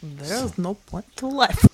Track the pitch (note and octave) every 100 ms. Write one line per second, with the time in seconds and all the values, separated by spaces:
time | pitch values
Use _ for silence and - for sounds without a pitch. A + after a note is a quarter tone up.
0 | D#3 C#3+ C#3+ G#3+ B3+ F3 F3 G3+ - E3+
1 | - - C4 C#4 A#3+ - -